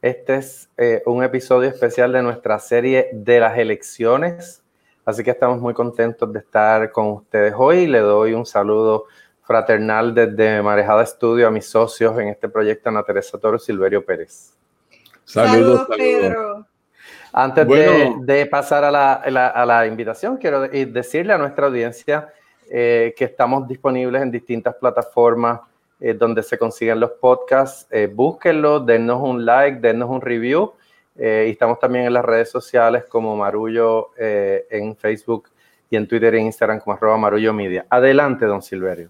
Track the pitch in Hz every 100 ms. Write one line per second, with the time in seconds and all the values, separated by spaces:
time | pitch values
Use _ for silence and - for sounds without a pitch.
0 | 127 123 - 135 135 - - - 120 113
1 | 120 120 127 127 127 127 127 127 120 117
2 | 123 127 123 120 107 107 - 120 123 131
3 | - 110 104 120 113 120 113 104 - -
4 | 113 127 170 170 175 - _ _ _ _
5 | - 107 117 123 123 123 120 117 120 117
6 | 117 113 113 107 - 110 107 110 110 -
7 | 107 104 _ 110 104 104 131 180 175 127
8 | 104 104 110 113 117 107 101 107 110 107
9 | - _ _ _ _ 113 110 110 110 110
10 | 117 117 113 104 110 107 104 104 101 107
11 | 113 - 120 117 117 110 - 113 113 -
12 | 113 113 104 104 107 110 107 107 - 107
13 | 104 98 98 101 - 107 - 98 95 101
14 | - 87 82 - _ _ _ _ _ _
15 | _ _ _ - 117 113 117 127 262 107
16 | 104 214 202 - 214 208 214 _ _ _
17 | - - - - 131 131 151 139 151 156
18 | 139 117 127 139 143 143 139 147 143 143
19 | 135 135 139 131 127 120 120 117 113 110
20 | 110 120 202 262 185 139 135 139 135 117
21 | 123 147 180 196 143 139 139 127 117 120
22 | - 147 151 _ _ _ _ 127 120 117
23 | 117 113 123 - 123 135 127 131 135 127
24 | 127 127 135 120 _ 117 120 117 127 120
25 | 113 - 120 117 117 120 - _ _ _
26 | 120 110 117 113 107 - 117 - 113 113
27 | 120 - 127 127 - 131 135 - - 117
28 | 104 104 131 135 180 160 151 147 127 117
29 | 117 123 135 123 117 123 143 135 117 113
30 | 123 131 127 117 117 147 202 - _ _
31 | _ _ 113 110 110 110 117 117 127 123
32 | 123 123 117 113 117 123 - 123 117 120
33 | 120 117 113 107 101 104 113 117 113 113
34 | 110 - 113 104 98 98 98 110 104 107
35 | 110 107 - 113 _ _ _ _ _ 113
36 | 104 117 113 113 110 110 110 107 - 98
37 | 110 110 107 104 110 107 101 92 - 123
38 | 131 139 143 131 110 101 - 95 92 87
39 | 85